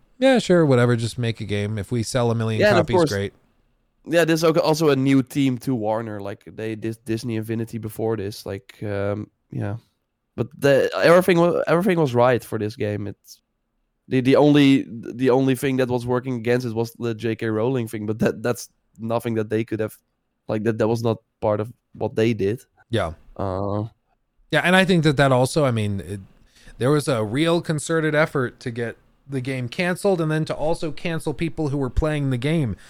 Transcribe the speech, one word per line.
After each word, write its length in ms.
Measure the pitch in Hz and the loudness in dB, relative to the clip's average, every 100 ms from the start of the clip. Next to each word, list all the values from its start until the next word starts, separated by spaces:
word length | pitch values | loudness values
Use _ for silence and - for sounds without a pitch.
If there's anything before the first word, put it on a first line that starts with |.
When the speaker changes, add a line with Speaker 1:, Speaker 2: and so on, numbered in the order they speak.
| _ - | _ 0
Speaker 1:
"Yeah, 200 | 262 254 | 2 4
sure, 280 | - 175 151 | 4 4 6
whatever, 300 | 123 120 117 | 4 4 2
just 220 | 113 - | -2 -4
make 220 | 117 110 | -4 -4
a 40 | |
game. 340 | 101 101 104 107 | -4 -2 -2 -4
If 120 | 92 | -4
we 120 | 123 | -4
sell 280 | 110 127 120 | -2 0 0
a 40 | |
million 260 | 113 113 110 | 0 0 2
Speaker 2:
Yeah, 100 | 208 | 4
and 80 | 110 | 4
of 80 | - | 4
Speaker 1:
copies, 100 | 180 | 2
Speaker 2:
course, 140 | 160 | 2
Speaker 1:
great." 220 | 98 101 - _ _ _ _ _ _ | 0 -4 -10 _ _ _ _ _ _
Speaker 2:
yeah, 220 | - 165 160 | -2 2 4
this 160 | 160 | 4
is 20 | 165 160 | 2 4
also 320 | - 151 156 | 2 2 2
a 60 | 135 | 4
new 260 | 135 135 | 4 2
team 340 | 123 147 135 123 | 2 0 0 0
to 160 | - | -4
Warner. 460 | 123 107 110 113 104 | -4 -2 -4 -4 -10
Like, 220 | 101 110 | -10 -12
they 300 | - 98 110 | -14 -10 -8
did 240 | 110 113 110 - | -6 -8 -8 -6
Disney 300 | 113 120 110 | -6 -4 -4
Infinity 420 | 110 113 113 117 | -4 -6 -6 -8
before 380 | 107 - 113 110 | -10 -6 -4 -4
this. 260 | 98 - | -6 -10
Like, 380 | - 98 - - | -10 -12 -14 -12
um, 480 | 104 101 101 104 104 _ _ | -6 -4 -4 -4 -8 _ _
yeah. 260 | 127 101 113 - _ _ _ _ - | -8 -8 -8 -14 _ _ _ _ -8
But 120 | 123 - | -8 0
the, 320 | 139 131 92 | 2 4 2
everything 440 | 92 127 175 180 170 | 2 6 6 6 4
wa-, 240 | 170 - - | 2 2 0
everything 320 | 165 196 170 | 0 2 0
was 160 | 143 | 2
right 300 | 120 123 117 | 4 4 2
for 140 | - 113 | -2 -6
this 180 | 107 123 | -6 -4
game. 300 | 107 104 101 | -4 -4 -8
It's 340 | - - - _ _ _ _ _ _ - | -12 -20 -20 _ _ _ _ _ _ -2
the, 120 | 131 | 0
the 160 | 123 127 | 4 6
only, 500 | 147 147 139 135 - | 8 8 6 6 2
the 420 | 117 - 120 127 | -10 -12 -2 2
only 240 | 127 135 | 4 2
thing 240 | 127 143 131 | 0 0 0
that 100 | 123 | 0
was 160 | 123 123 | -2 -2
working 280 | 127 131 | -2 -2
against 320 | 123 113 123 123 | -4 -2 -2 -2
it 80 | |
was 180 | 110 117 - | -4 -6 -6
the 160 | 117 | -6
J 200 | 107 113 | -4 -4
K 140 | 110 113 | -4 -4
Rowling 400 | 107 120 135 110 | -2 -2 -2 -4
thing, 160 | 110 | -6
but 140 | 107 110 | -6 -2
that, 240 | - - | -2 -2
that's 260 | 120 120 - _ _ - | -4 -6 -10 _ _ -12
nothing 360 | 113 117 120 | -4 -4 -2
that 160 | 110 107 | -4 -2
they 120 | 110 | -4
could 160 | 117 110 | -2 -4
have, 180 | 107 - _ _ _ _ - | -6 -10 _ _ _ _ -6
like, 160 | 113 | -2
that, 140 | 107 110 | -2 0
that 100 | 110 | 0
was 140 | 117 | 0
not 160 | 117 107 _ _ | 0 -2 _ _
part 200 | 110 104 | -2 -2
of 120 | 110 - _ | -4 -12 _
what 240 | - 110 - | -8 -6 0
they 160 | 113 | 0
did. 280 | 107 98 120 _ _ _ | 2 -2 -4 _ _ _
Speaker 1:
Yeah. 220 | 110 85 80 - - | -4 -4 -8 -16 -8
Speaker 2:
Uh, 480 | 95 92 101 104 110 - _ _ _ _ _ | -6 -4 -4 -4 -6 -12 _ _ _ _ _
Speaker 1:
Yeah, 120 | 151 | 0
and 100 | 165 | 4
I 100 | 185 | 4
think 200 | 185 175 | 4 4
that 120 | 151 135 | 4 4
that 120 | 139 | 4
also, 340 | 127 131 160 | 4 2 2
I 60 | 139 | 0
mean, 300 | 113 104 98 | 0 -2 -4
it, 200 | 80 101 95 _ _ _ - - | -8 -12 -12 _ _ _ -20 -4
there 120 | 123 | 0
was 160 | 151 147 | 2 0
a 160 | 117 | -2
real 380 | 107 131 165 170 | -2 0 0 0
concerted 540 | - 151 - 165 156 | -2 -4 -2 -2 2
effort 440 | 147 156 147 120 - | 2 0 0 -4 -6
to 100 | 127 | -10
get 260 | 117 117 - _ _ - | -6 -8 -10 _ _ -10
the 120 | 135 | -6
game 280 | 127 131 123 | -4 -6 -6
canceled 520 | - 180 175 202 175 | -4 -2 0 0 0
and 100 | 156 | 0
then 140 | 156 156 | -2 -2
to 80 | |
also 360 | - 151 170 160 | -2 -2 -2 -4
cancel 440 | - 175 160 160 | -6 -6 -4 -6
people 340 | 135 165 - 151 | -4 -4 -4 -4
who 80 | 143 | -2
were 140 | 127 | -2
playing 400 | - 156 151 139 | -2 -2 0 -2
the 80 | 123 | -2
game. 380 | 143 165 123 92 | -2 0 -2 -6